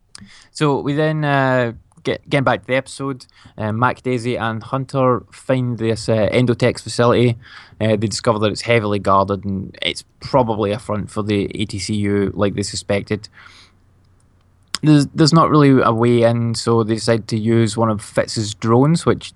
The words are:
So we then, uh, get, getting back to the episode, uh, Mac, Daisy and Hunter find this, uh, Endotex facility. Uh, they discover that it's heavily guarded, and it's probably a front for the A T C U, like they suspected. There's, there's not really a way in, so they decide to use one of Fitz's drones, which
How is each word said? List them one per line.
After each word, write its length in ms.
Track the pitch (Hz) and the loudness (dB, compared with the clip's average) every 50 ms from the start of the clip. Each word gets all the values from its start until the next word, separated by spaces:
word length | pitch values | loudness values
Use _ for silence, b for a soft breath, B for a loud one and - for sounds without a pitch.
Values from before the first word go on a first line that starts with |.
| _ _ _ B B B B B B B | _ _ _ B B B B B B B
So 300 | _ - 156 147 139 113 | _ -2 0 0 0 0
we 120 | 80 139 143 | -2 -2 -2
then, 300 | 151 156 156 156 156 151 | 0 0 0 0 -2 -2
uh, 480 | 143 143 139 135 131 127 127 123 117 110 - - _ _ - _ | 0 2 2 2 2 2 2 0 -2 -4 -10 -18 _ _ -8 _
get, 240 | 143 101 - - - | -6 -6 -6 -4 -2
getting 140 | 147 143 127 | -2 0 2
back 160 | 127 120 98 | 2 0 0
to 60 | - | -2
the 100 | - 127 | -2 -4
episode, 500 | 135 131 - - - 139 139 135 123 - _ b b b b b - | -4 -4 -6 -12 -10 -8 -8 -8 -10 -14 _ b b b b b -6
uh, 140 | 107 107 | -4 -4
Mac, 300 | 107 113 123 127 - - | 0 0 0 0 0 -2
Daisy 340 | _ 127 127 120 110 127 120 | _ -4 -4 -2 -2 -4 -4
and 260 | 85 107 113 113 113 | -4 -4 -4 -4 -6
Hunter 600 | - - - 135 131 - - 135 131 127 123 101 - _ | -6 -6 -6 -6 -6 -4 -2 0 0 2 0 -2 -4 _
find 460 | - - - - 131 127 123 123 120 107 | -20 -14 -4 -4 -2 -2 -2 -4 -4 -4
this, 300 | 113 113 110 104 - - | -2 -4 -4 -4 -2 -2
uh, 200 | 113 110 104 - | 0 0 0 0
Endotex 480 | - 120 127 120 117 - 127 120 - - | 2 0 2 2 0 2 0 0 0 -2
facility. 560 | - 113 - - 120 120 107 101 120 123 117 B B B B B B B B B | -10 -8 -2 2 2 4 4 4 2 2 0 B B B B B B B B B
Uh, 80 | 107 110 110 | 0 0 0
they 100 | 101 110 | 0 0
discover 320 | 104 117 - - 123 110 104 | -4 -4 -2 0 0 0 2
that 140 | 107 104 | 0 -2
it's 80 | 87 - | -2 -4
heavily 380 | - - 120 117 104 104 104 101 | 0 0 2 2 2 0 -4 -2
guarded, 440 | 92 101 98 98 98 98 101 95 101 | 0 2 2 4 2 2 -2 -4 -4
and 320 | 101 95 95 95 90 - - | -6 -6 -6 -8 -10 -12 -8
it's 220 | - 87 - - - _ _ _ | -6 -6 -6 -8 -12 _ _ _
probably 500 | - - - 135 123 113 110 101 110 98 | -10 -2 0 0 0 0 -2 -2 -2 -2
a 80 | 101 104 | -2 -4
front 320 | - - 107 104 90 - | -6 -6 -6 -6 -6 -6
for 120 | - 107 | -8 -6
the 240 | 101 104 104 101 92 - - - | -2 -2 0 0 -2 -4 -4 -6
A 40 | 104 | -6
T 140 | - - 98 | -6 -6 -10
C 140 | 92 - 107 | -6 -6 -4
U, 340 | 104 104 101 101 101 98 95 - | -2 -2 0 0 0 0 -2 -2
like 200 | 90 104 101 92 | -2 -2 -2 -2
they 80 | 101 | -4
suspected. 640 | 101 - - - - - 101 101 - - 156 - - - B B B B B B B B B B _ _ _ _ _ _ _ _ _ _ _ _ _ _ _ _ _ _ - - | -6 -6 -8 -10 -6 -4 -4 -4 -2 -4 -6 -6 -6 -14 B B B B B B B B B B _ _ _ _ _ _ _ _ _ _ _ _ _ _ _ _ _ _ -10 -2
There's, 240 | - 151 151 147 139 - | 2 4 4 4 4 0
there's 240 | - 147 160 147 | 2 2 4 4
not 180 | 165 165 151 82 | 6 4 4 4
really 320 | 147 151 143 139 135 127 | 4 4 6 6 6 4
a 100 | 120 113 | 4 2
way 300 | 113 110 120 120 120 117 | 2 2 2 2 4 4
in, 320 | 117 117 117 117 117 117 113 | 4 4 2 2 -2 -2 -4
so 300 | - - 117 117 113 113 | -4 0 0 2 2 2
they 100 | 104 113 | 0 -2
decide 320 | 107 - 120 117 110 98 - | -2 0 0 0 0 0 -4
to 80 | 120 110 | -6 -2
use 380 | 107 113 113 113 113 107 104 | 0 2 2 2 2 2 0
one 120 | 113 113 110 | 0 0 0
of 100 | 110 107 | 0 -4
Fitz's 520 | - - - - - - - 117 107 104 110 | -6 -4 -2 -2 -2 -2 -4 -6 -6 -6 -6
drones, 500 | - - 113 117 123 135 151 170 165 - | -4 0 2 4 4 4 4 2 0 0
which 280 | 123 104 80 - - - | 0 -2 -2 -4 -14 -16